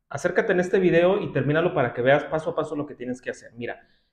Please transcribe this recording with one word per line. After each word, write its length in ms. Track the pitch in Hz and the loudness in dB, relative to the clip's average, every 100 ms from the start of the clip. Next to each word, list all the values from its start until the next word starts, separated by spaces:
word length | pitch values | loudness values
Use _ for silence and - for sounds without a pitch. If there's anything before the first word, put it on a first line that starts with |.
| - | -12
Acércate 420 | 139 175 196 214 | -6 -2 0 0
en 80 | 180 | 0
este 180 | 185 196 | 2 2
video 400 | 180 165 180 202 | 4 4 4 2
y 100 | 156 | -2
termínalo 400 | 139 131 156 175 | -2 0 0 0
para 220 | 151 120 | 0 -2
que 80 | 127 | 2
veas 220 | 127 147 | 4 4
paso 260 | 147 156 165 | 2 -4 -4
a 40 | |
paso 220 | 160 147 151 | -4 -4 -6
lo 80 | |
que 100 | 143 | -8
tienes 280 | - 123 127 | -10 -10 -10
que 80 | 127 | -8
hacer. 220 | - 110 117 | -12 -12 -12
Mira, 240 | 113 - _ _ _ | -10 -12 _ _ _